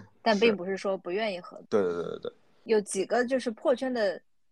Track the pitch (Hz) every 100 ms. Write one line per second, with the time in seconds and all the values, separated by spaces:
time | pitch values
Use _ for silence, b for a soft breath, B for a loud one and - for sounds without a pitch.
0 | 101 _ 233 202 226 202 180 190 202 190
1 | 175 185 220 180 - - - 104 90 87
2 | 82 - - - _ _ - 214 202 190
3 | 180 226 247 262 240 220 320 240 262 247
4 | 202 - _ _ _